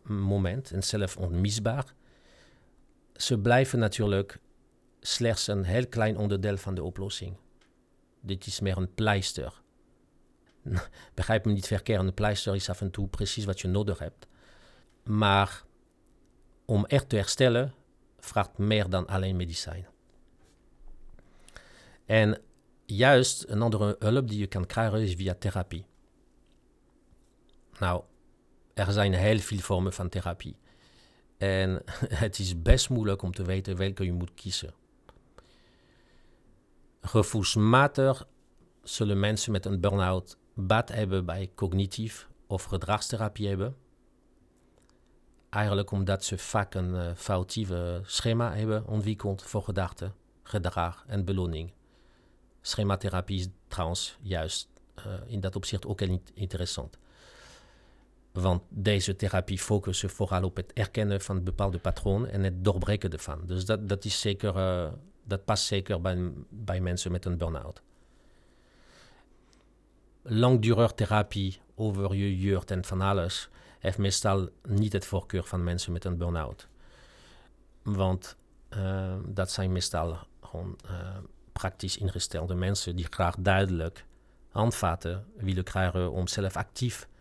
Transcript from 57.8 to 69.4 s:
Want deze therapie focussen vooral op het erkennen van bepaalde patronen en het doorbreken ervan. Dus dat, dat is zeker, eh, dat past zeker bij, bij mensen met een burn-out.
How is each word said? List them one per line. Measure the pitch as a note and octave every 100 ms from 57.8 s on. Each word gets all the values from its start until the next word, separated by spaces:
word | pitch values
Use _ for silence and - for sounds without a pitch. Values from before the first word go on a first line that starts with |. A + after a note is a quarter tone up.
| - - _ _ _
Want | F#2 F#2 F2+ -
deze | G#2 G2+ G2+ F#2+ F#2+
therapie | G2+ F#2+ - F#2+
focussen | - G#2+ F#2+ F2+ G2
vooral | - G2+ F#2
op | F#2 F#2
het | -
erkennen | - G2+ A2 G#2 G2
van | - F#2+
bepaalde | F2+ - G2 F2+
patronen | F#2 - G#2 G2 A#2+
en | G2+
het | F#2+ F2+
doorbreken | F#2+ F2+ E2 G#2 F#2
ervan. | D#2+ - D#2 E2+
Dus | F2+
dat, | G2 G#2+ G#2
dat | G2
is | G#2+ -
zeker, | G#2+ G2 G#2 F#2
eh, | F#2 F2+ D#2+ - - -
dat | - G2
past | - G#2
zeker | - G2+ F#2+ F2+
bij, | F#2 F2+ F2+ B1+ -
bij | G#2 G2+ F#2
mensen | F2+ F2+ F2+
met | F2
een | - F2
burn-out. | E2+ D2+ C#2+ - _ _ - _ - - _ _ _ - - - - - _ _